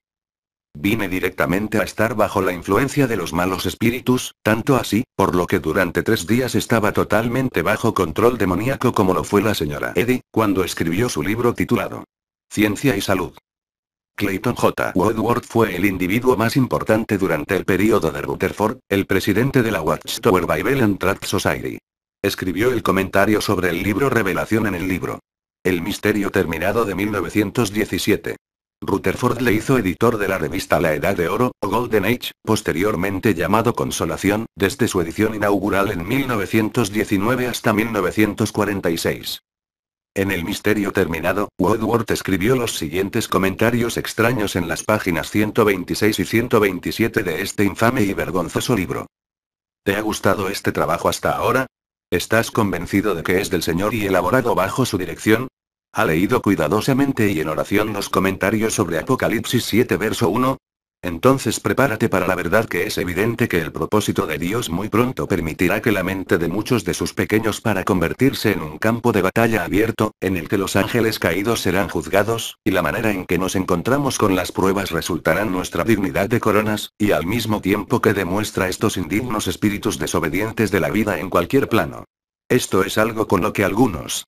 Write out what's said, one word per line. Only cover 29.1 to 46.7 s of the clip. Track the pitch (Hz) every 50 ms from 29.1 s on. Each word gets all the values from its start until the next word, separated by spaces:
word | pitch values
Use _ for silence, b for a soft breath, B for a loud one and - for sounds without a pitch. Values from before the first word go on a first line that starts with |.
| 180 - - 123 131 -
le | 131 120
hizo | 101 110 110 - 135
editor | 127 101 92 87 - 110 117 113
de | 104 101 95
la | 95
revista | 92 78 71 76 95 - - - 80
La | 85 80 76
Edad | 73 73 90 98
de | 85 85
Oro, | 82 95 110 123 123 - -
o | -
Golden | 101 95 113 123 117 110 107 90
Age, | 104 123 120 - - - _ -
posteriormente | - 110 104 - 90 76 78 95 107 104 82 90 101 101 92 - 113 95
llamado | 82 87 80 101 113 107 120 113
Consolación, | - 69 64 - - 98 80 78 73 - 95 104 107 113 - _
desde | - 101 95 87 - 117
su | 98 - 95
edición | 85 82 82 - 107 107 110
inaugural | 107 104 101 101 98 92 104 95 95 98 104
en | 98 85 85
mil | 95 123 139 139 127
novecientos | 120 107 92 90 - 110 110 104 - 127 117 95
diecinueve | 104 107 101 - 107 95 98 113 131 123 127
hasta | 120 110 - - 120 107
mil | 101 113 117
novecientos | 110 104 90 87 - 107 107 104 98 - 113 104 -
cuarenta | 107 104 98 101 98 - 90
y | 85
seis. | 82 - 98 73 58 - - - - _ _ _ _ _ _ _ _ _ _ _ _ _ _ -
En | 98 98 95
El | 95 87 82
misterio | 92 95 - - 104 110 107 98 98 -
terminado, | 101 92 78 80 80 78 90 95 98 104 - _ -
Woodward | 92 87 110 113 110 104 117 113 110 - 85
escribió | 80 - - 95 92 95 113 135
los | 131 120 107 -
siguientes | - 82 73 76 92 98 95 - 117 107
comentarios | - - 92 95 95 95 - 107 113 120 120 117 113 -
extraños | 78 - - - - 110 117 131 117 104 95 -
en | 98 82 80
las | 78 - -
páginas | - 107 107 - 95 82 78 76 -
ciento | - 104 107 107 104 - 110
veintiséis | 104 98 92 87 - 85 - 107 107 110 -
y | 90
ciento | - - 117 117 123 - 110
veintisiete | 104 98